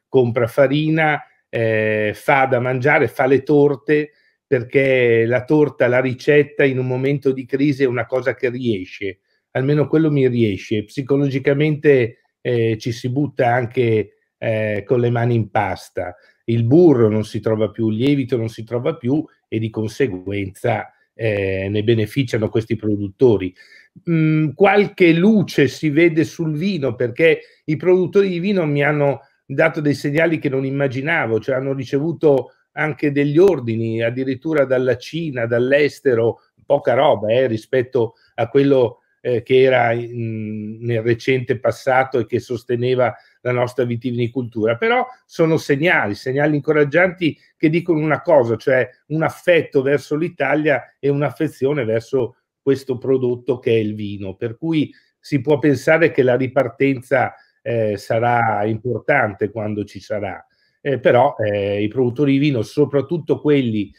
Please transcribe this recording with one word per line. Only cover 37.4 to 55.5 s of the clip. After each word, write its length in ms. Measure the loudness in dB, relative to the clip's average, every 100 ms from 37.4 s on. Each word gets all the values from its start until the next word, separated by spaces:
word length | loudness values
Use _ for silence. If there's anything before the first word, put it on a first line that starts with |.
| 0
rispetto 680 | -2 -4 -4 -2 -2 -2 _ _ -6
a 120 | 0
quello, 520 | 2 4 4 2 -2 _ _
eh, 220 | -4 -4
che 180 | 2 4
era 300 | 4 4 2
in, 880 | -2 -6 -8 -8 -6 -8 -8 -10 -10
nel 200 | -4 -2
recente 580 | 0 -2 0 -2 -2 -2
passato 600 | -2 -2 0 0 0 -2
e 60 | -2
che 140 | -4
sosteneva 760 | -6 -10 -6 -4 -2 0 -2 -4 _ _
la 100 | -6
nostra 320 | -2 -4 -2
vitivinicoltura. 920 | -4 -4 -6 -4 -4 -6 -8 -4 -2 -2
Però 300 | -2 -2 -4 -10 _
sono 320 | -2 0 0
segnali, 580 | 0 0 2 0 0 -6
segnali 400 | -4 -2 0 0
incoraggianti 800 | 0 2 2 2 0 0 -4 -4 _ -2
che 140 | 0
dicono 300 | 0 0 0
una 220 | 0 -2
cosa, 340 | 2 2 4 0
cioè 340 | 0 0 0 _ -8
un 140 | -4
affetto 600 | -4 -2 2 2 2 0
verso 340 | 2 -2 -2 -4
l'Italia 800 | -4 -4 -2 0 2 0 -2 _
e 100 | -2
un'affezione 760 | 0 -2 -2 -6 -2 -2 -2 -2
verso 520 | -2 -2 -4 -4 _ _ _
questo 360 | -2 -2 -2 -6
prodotto 600 | -2 0 0 -4 -4 -4
che 120 | 0
è 60 | 0
il 160 | 0
vino, 420 | -6 -8 -8 -10 -8
per 220 | -10 -8
cui 340 | -4 -2 -2 -6 _ _
si 220 | -6 -4
può 180 | 0